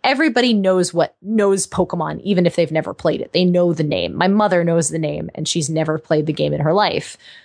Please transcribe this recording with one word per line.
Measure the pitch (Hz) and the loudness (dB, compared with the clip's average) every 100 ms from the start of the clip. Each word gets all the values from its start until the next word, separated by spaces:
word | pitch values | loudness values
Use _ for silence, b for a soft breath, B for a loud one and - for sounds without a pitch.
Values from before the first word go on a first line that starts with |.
everybody | - 269 311 240 247 | 0 2 2 2 2
knows | 220 190 185 180 | 2 2 2 2
what, | 165 156 _ | 0 -2 _
knows | 185 220 202 196 - | -4 0 2 2 -2
Pokemon, | - 180 175 156 156 | -2 -2 -2 -6 -6
even | - 185 175 | -2 2 2
if | |
they've | - 165 | 2 -2
never | 156 - | -2 -4
played | - 165 - | -4 -2 -2
it. | - | -2
They | 175 | 0
know | 180 175 175 | 2 4 2
the | 160 | 0
name. | 151 110 85 | -2 -2 -4
My | - 180 | 0 2
mother | 202 208 175 | 2 2 2
knows | 170 170 160 | 2 0 0
the | 165 | -2
name, | 156 151 165 | -4 -6 -8
and | - 151 | -8 -4
she's | 170 143 | -4 -2
never | 156 156 156 | -2 -2 -4
played | - 156 156 | 0 0 0
the | |
game | 147 147 | -2 -2
in | 143 | 0
her | 139 | 0
life. | 180 196 - - - B B | 2 2 -2 -8 -16 B B